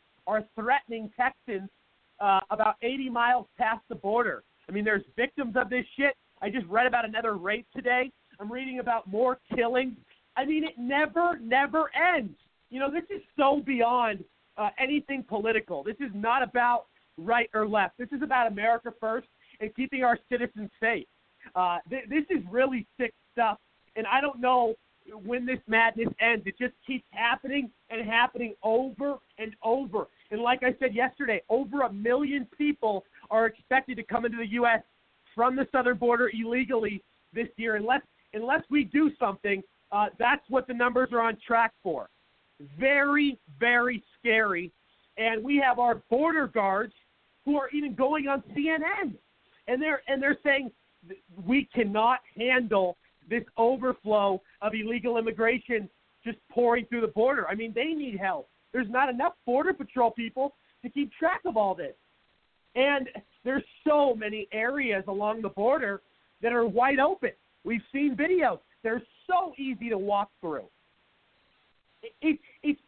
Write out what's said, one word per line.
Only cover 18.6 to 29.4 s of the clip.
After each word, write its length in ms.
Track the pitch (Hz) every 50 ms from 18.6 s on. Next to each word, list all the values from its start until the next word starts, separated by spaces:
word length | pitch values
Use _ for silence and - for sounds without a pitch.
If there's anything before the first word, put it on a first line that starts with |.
| 214 226 233 233 - 233 226 -
first 280 | 226 220 220 254 - _ _ _ _ _ - _
and 120 | 214 214 -
keeping 280 | - 262 - 285 262 254
our 160 | 240 233 - - _
citizens 440 | 247 240 240 - - 214 208 202 - _
safe. 280 | 220 226 226 160 - - _ _ _ _ _ _ - - -
Uh, 220 | 180 180 175 175 175 - 170
th-, 200 | 254 262 226 208
this 160 | 277 311 294 -
is 140 | 370 240 180 180
really 340 | 208 247 262 254 254 233 202 - _ -
sick 140 | 247 - - _ _ _
stuff, 280 | _ 233 226 214 202 - _ _ _ _ _ _ _
and 100 | 220 220 196
I 120 | 240 269
don't 200 | 285 285 269 240
know 340 | 247 254 254 247 240 220 226 - _ _ _ _ _ - - 214 185
when 220 | 220 240 254 240
this 140 | 247 254 - - 214
madness 420 | 220 226 226 226 - 226 226 - - -
ends. 260 | 220 233 233 220 165 196
It 100 | - -
just 140 | 247 247 - _ _
keeps 200 | - 269 233 - _
happening 580 | - 196 233 233 254 - - 254 277 285 262 214 - _ _ _
and 180 | 233 220 226 208
happening 480 | 226 233 247 247 - - 240 220 202 - -
over 560 | 220 220 247 262 262 202 202 277 285 277 - _ _ _
and 180 | -